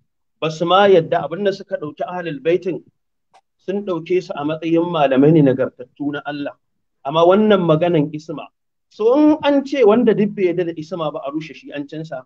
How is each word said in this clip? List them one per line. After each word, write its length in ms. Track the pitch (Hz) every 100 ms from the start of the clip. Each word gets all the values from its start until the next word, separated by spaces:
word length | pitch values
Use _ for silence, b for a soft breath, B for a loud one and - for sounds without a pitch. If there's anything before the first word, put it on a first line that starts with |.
| _ _ _ -
ba 100 | 156
su 140 | 160
ma 220 | 170 185 202
yadda 340 | 185 147 170
abin 220 | 147 170
da 80 | 202
suka 240 | 190 - 190
ɗauki 260 | 151 143 175
ahlul 340 | 180 170 139
baitin 420 | 143 180 185 143 _ _ _ _ _ _ _ _
sun 260 | - 202
ɗauke 380 | 202 170 160 180
su 100 | 175
a 100 | 180
matsayin 440 | 147 160 165 165 175
malamai 440 | 165 139 131 143
ne 100 | 165
nagartattu 720 | 139 123 120 - 123 - 143
na 100 | 143
Allah. 320 | 143 147 139 - _ _ _ _
Amma 200 | 139 156 170
wannan 340 | 196 214 196
maganan 500 | 165 156 175 165 147
isma. 340 | 151 - 143 104 _ _ _ _
So, 260 | - 220 269
in 180 | 302 302
an 200 | 294 285 277
ce 180 | 285
wanda 300 | 208 226 240
duk 160 | 180 208
bai 100 | 208 180
yadda 140 | 170 170
da 60 |
isma 400 | 165 151 185 156
ba 80 | 147 135
a 40 |
rushe 240 | 151 151
shi 160 | 131 131
an 140 | 143 139
cansa, 380 | 156 160 131